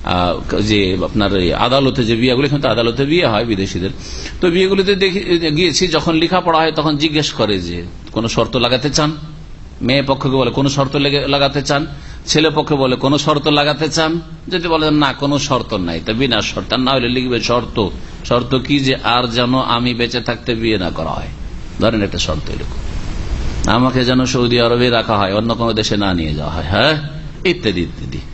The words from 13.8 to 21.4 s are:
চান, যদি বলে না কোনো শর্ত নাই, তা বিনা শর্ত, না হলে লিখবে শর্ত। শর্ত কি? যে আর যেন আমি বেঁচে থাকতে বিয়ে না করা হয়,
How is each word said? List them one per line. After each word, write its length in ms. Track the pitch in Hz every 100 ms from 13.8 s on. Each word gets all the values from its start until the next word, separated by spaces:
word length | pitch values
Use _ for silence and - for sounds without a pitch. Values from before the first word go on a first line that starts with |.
| 156
চান, 320 | 160 160 165 165 - -
যদি 200 | 185 170
বলে 240 | 160 156
না 220 | 151 143
কোনো 260 | 127 139 143
শর্ত 340 | 139 131 -
নাই, 280 | 104 87 82 92
তা 80 |
বিনা 280 | 110 135 113
শর্ত, 320 | 101 - 95
না 180 | 113 127
হলে 180 | 135 120
লিখবে 320 | 123 127 120
শর্ত। 480 | 104 120 117 - 98 - - - -
শর্ত 300 | 123 123 131
কি? 240 | - 143
যে 160 | 135 131
আর 320 | - 120 123
যেন 280 | 113 123 131
আমি 380 | 127 120 123
বেঁচে 280 | 117 117 123
থাকতে 340 | 113 117 - 113
বিয়ে 220 | 113 107
না 120 | 87
করা 200 | 82 80
হয়, 180 | - 67 -